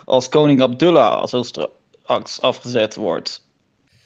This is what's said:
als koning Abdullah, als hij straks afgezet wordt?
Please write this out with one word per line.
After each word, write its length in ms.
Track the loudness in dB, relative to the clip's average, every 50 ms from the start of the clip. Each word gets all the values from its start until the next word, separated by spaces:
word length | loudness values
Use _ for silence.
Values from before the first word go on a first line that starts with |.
| -6
als 240 | 0 0 0 0 2
koning 320 | 2 2 4 4 4 4
Abdullah, 600 | 2 0 0 0 2 4 4 4 4 4 2 -2
als 100 | -4 -4
hij 120 | -4 -6 -6
straks 1000 | -6 -8 -8 -8 -8 _ _ _ _ _ _ _ -4 -4 -4 -4 -8 -12 -4
afgezet 540 | -2 -2 -2 -4 -8 -6 -2 -2 -2 -2 -4
wordt? 520 | -6 -6 -6 -6 -6 -8 -12 -14 -14 _ _ _ _ _ _ _ _ _ _ _ _ _